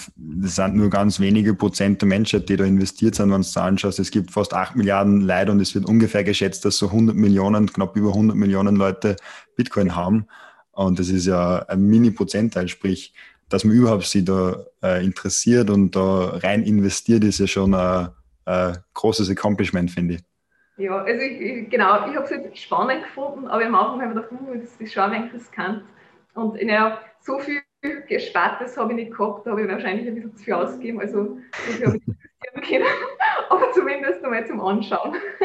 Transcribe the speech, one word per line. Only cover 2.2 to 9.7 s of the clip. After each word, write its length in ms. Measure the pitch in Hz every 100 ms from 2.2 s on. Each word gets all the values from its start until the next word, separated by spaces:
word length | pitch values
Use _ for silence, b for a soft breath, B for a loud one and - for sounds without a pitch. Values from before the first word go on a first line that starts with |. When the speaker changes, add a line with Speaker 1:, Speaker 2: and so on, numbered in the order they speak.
| 110 107 90
Speaker 1:
die 80 | 98
da 80 |
investiert 500 | 98 98 95 - 110 107
sind, 160 | 101
wenn 80 | 98
du 60 | 92
dir 100 | -
anschaust. 360 | 90 98 101 92
Es 120 | 95
gibt 180 | 110 85
fast 240 | - 98
acht 220 | 90 95 -
Milliarden 460 | 101 98 101 101
Leute 280 | 95 90 98
und 100 | 101
es 140 | 95
wird 120 | - 95
ungefähr 360 | 113 113 104
geschätzt, 400 | 95 101 196 - 104
dass 100 | -
so 160 | 101
hundert 240 | 113 113 98
Millionen, 560 | 104 98 98 104 104
knapp 240 | - 95 104
über 160 | 104
hundert 240 | 98 110 101
Millionen 400 | 98 98 101 101
Leute 400 | 98 95 107 98 B B B -
Bitcoin 400 | -